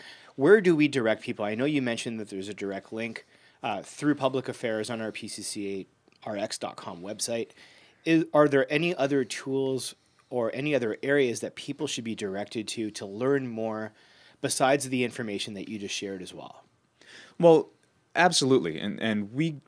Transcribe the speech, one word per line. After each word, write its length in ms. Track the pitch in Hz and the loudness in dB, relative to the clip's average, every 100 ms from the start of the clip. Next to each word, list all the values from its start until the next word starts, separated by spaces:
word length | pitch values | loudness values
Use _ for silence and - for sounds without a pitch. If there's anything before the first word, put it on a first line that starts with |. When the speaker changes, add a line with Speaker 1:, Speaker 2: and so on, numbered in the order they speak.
| - - - - | -20 -20 -14 2
Speaker 1:
Where 260 | 147 214 | 8 8
do 140 | 185 156 | 8 6
we 120 | 147 | 4
direct 340 | 135 110 107 | 4 2 0
people? 240 | - 117 104 | -2 -6 -4
I 100 | 110 | -2
know 100 | 143 | 0
you 160 | 147 | 0
mentioned 380 | 123 117 127 113 | 0 -2 -6 -8
that 100 | 104 | -8
there's 200 | 95 98 | -8 -8
a 40 | |
direct 400 | 98 101 95 - | -8 -6 -6 -8
link, 320 | 110 113 113 - _ _ _ | -8 -8 -10 -16 _ _ _
uh, 200 | 123 101 | -6 -6
through 340 | - - 143 143 | -8 -4 0 2
public 320 | 135 131 127 | 0 -2 -4
affairs 420 | 120 120 110 110 | -6 -4 -2 -4
on 120 | 113 | -6
our 100 | 110 | -6
P 160 | - 107 | -8 -10
C 140 | - | -10
C 460 | 98 110 101 98 90 _ _ _ - | -10 -8 -6 -8 -10 _ _ _ -10
A 40 | |
R 80 | 104 | -6
X 200 | 110 - | -6 -6
dot 180 | 110 - | -10 -10
com 240 | - 85 | -12 -12
website. 480 | 95 110 - 117 110 - - - _ _ - | -12 -8 -4 -4 -6 -12 -20 -20 _ _ 2
Is, 180 | 165 165 | 2 4
are 140 | 151 151 | 6 6
there 180 | 139 131 | 6 4
any 240 | 151 170 175 | 2 0 0
other 300 | 135 139 123 | 0 0 -2
tools 680 | - 139 135 135 131 - - _ _ _ | -6 -4 -2 -2 -4 -6 -14 _ _ _
or 220 | 123 113 | -2 -2
any 200 | 131 147 | -2 0
other 240 | 139 120 - | 0 0 -2
areas 380 | 139 143 127 110 | 2 4 4 0
that 140 | 98 - | -6 -8
people 300 | - 139 147 | -10 -6 -6
should 200 | - 113 | -6 -6
be 100 | 104 | -6
directed 500 | 104 95 101 120 104 | -4 -6 -6 -6 -6
to, 200 | - 107 | -6 -6
to 140 | 101 104 | -6 -10
learn 420 | 101 127 139 127 | -2 2 2 0
more 440 | 110 110 110 107 - _ _ - _ | -6 -4 -4 -8 -12 _ _ -20 _
besides 460 | 131 - 135 143 131 | -4 2 4 2 0
the 160 | 127 | -2
information 500 | 120 117 110 101 - 101 | -2 -4 -6 -6 -8 -10
that 120 | 87 | -10
you 100 | 107 | -8
just 160 | 98 | -8
shared 280 | - 98 98 | -8 -6 -8
as 120 | 90 | -10
well? 300 | 90 - - _ _ _ _ - - - - | -14 -16 -18 _ _ _ _ -20 -20 -14 4
Speaker 2:
Well, 320 | 170 160 - _ _ _ _ - | 8 8 4 _ _ _ _ 4
absolutely. 640 | 180 165 131 131 85 78 | 4 6 4 4 4 -2
And, 220 | 101 - | -6 -4
and 320 | 113 104 101 | -2 -2 -2
we 240 | 127 165 143 | -2 -2 -4